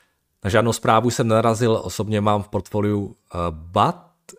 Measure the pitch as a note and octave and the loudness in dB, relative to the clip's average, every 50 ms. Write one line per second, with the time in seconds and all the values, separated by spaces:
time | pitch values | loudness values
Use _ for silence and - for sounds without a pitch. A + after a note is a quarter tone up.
0 | _ _ _ _ _ _ _ _ - G2 G#2 G#2+ A2+ A#2 A2 - - B2+ A2+ A2 | _ _ _ _ _ _ _ _ -4 0 2 2 2 2 -2 0 2 2 2 4
1 | A#2 A#2+ - - B2 A2+ A2 A2+ A2+ A#2 A2+ A2 B2 A2+ A2+ G#2 - F#2+ - - | 2 2 0 0 0 2 2 2 2 2 0 2 2 2 2 0 -2 -6 -6 -6
2 | G2+ G#2 A2 G#2 G#2 G#2+ G#2 G#2 F#2+ - - G2+ - - - G#2 G2+ G#2 G#2 G2+ | -4 -2 -2 0 2 2 0 0 -2 -4 -6 -6 -6 -4 -4 -2 0 0 0 -2
3 | G2+ F#2 - _ _ _ - F2 F2 F2 D#2+ D#2 E2 E2+ F#2 G#2 A2 D#3 F3 - | -4 -6 -10 _ _ _ -6 -4 -4 -4 -6 -8 -14 -2 0 2 2 2 0 -4
4 | - _ _ _ _ - - | -14 _ _ _ _ -20 -20